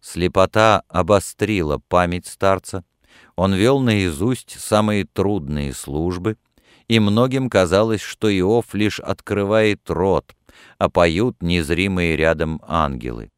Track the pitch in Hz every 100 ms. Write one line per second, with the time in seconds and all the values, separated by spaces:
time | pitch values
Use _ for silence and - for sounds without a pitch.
0 | - - 90 - 92 107 110 101 - 87
1 | 87 101 - - 104 104 78 71 _ 90
2 | 90 87 - - 98 95 - 95 - _
3 | _ _ _ - 95 95 110 139 127 107
4 | 92 71 104 131 - - - 107 107 104
5 | 95 - 95 104 69 76 71 65 - 71
6 | 87 90 95 110 _ _ _ _ _ 113
7 | 104 104 127 131 131 110 90 95 113 107
8 | - - 110 98 90 117 113 98 104 -
9 | - - - 101 98 110 110 101 - 82
10 | 95 82 - _ _ _ - _ 95 -
11 | 87 82 120 - 85 87 73 82 98 92
12 | 85 78 80 80 82 80 - 82 76 67
13 | 60 58 52